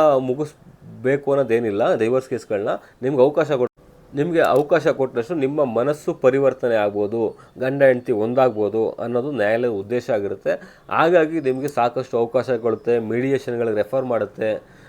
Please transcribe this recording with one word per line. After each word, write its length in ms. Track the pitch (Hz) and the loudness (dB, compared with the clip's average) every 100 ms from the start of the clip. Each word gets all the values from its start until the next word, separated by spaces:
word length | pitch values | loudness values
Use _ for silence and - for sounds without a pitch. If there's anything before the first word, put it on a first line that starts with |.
| 156 135 | 6 4
ಮುಗಿಸ್ಬೇಕು 1120 | 131 131 147 - - - - 110 123 143 143 | 0 -4 -6 -10 -20 -20 -20 -6 -2 0 0
ಅನ್ನೋದೇನಿಲ್ಲ 640 | 139 127 113 117 101 160 151 | 0 2 2 0 0 2 2
ಡೈವೋರ್ಸ್ 340 | 113 131 - | 2 0 -2
ಕೇಸ್ಗಳನ್ನ, 400 | 117 - 104 117 185 - - | -8 -4 -4 -4 -6 -10 -8
ನಿಮ್ಗೆ 200 | 127 143 | -2 4
ಅವಕಾಶ 300 | 135 160 151 | 4 4 0
ಕೊಡ್-, 220 | 135 123 _ - - - 139 | 0 -2 _ -20 -20 -10 -4
ನಿಮಗೆ 260 | 160 165 | -2 2
ಅವಕಾಶ 460 | 147 127 151 170 147 | 4 2 2 2 2
ಕೊಟ್ಟಷ್ಟು 460 | 131 131 120 117 | 0 -2 -2 -4
ನಿಮ್ಮ 320 | 170 135 151 135 | -2 -2 0 0
ಮನಸ್ಸು 480 | 113 135 147 - | 0 0 -2 -4
ಪರಿವರ್ತನೆ 600 | - 127 135 135 - 123 113 | 0 2 4 2 0 0 2
ಆಗ್ಬೋದು, 600 | 104 101 104 113 110 - - - | 0 0 -2 0 -2 -4 -16 -6
ಗಂಡ 240 | 131 139 | -4 0
ಹೆಂಡತಿ 280 | 135 123 123 | 2 2 0
ಒಂದಾಗ್ಬೋದು 800 | 107 110 127 127 107 104 110 110 | -2 0 2 2 2 -2 0 -2
ಅನ್ನೋದು 420 | - 117 120 139 | -4 -4 -4 -4
ನ್ಯಾಯಾಲಯದ 380 | 131 101 113 123 | -2 0 0 -2
ಉದ್ದೇಶ 400 | 101 101 120 120 | -4 -4 -6 -2
ಆಗಿರುತ್ತೆ. 720 | 110 101 98 - - - - - | -4 -4 -6 -6 -6 -8 -18 -4
ಹಾಗಾಗಿ 520 | 113 160 175 156 165 | 0 4 4 2 -2
ನಿಮಗೆ 260 | 135 131 131 | -2 -2 -2
ಸಾಕಷ್ಟು 500 | 127 120 131 123 117 | -2 -2 -2 -4 -2
ಅವಕಾಶ 320 | 113 131 120 | 0 0 -2
ಕೊಡುತ್ತೆ, 480 | 120 113 110 - 120 | -2 -2 -2 0 0
ಮೀಡಿಯೇಷನ್‌ಗಳಿಗೆ 760 | 110 117 135 135 131 120 117 107 | 0 -2 0 -2 -2 -4 -2 -2
ರೆಫರ್ 300 | 101 135 131 | -2 -2 -2
ಮಾಡುತ್ತೆ, 580 | 117 101 - 110 104 - - | -2 -4 -4 -4 -4 -8 -20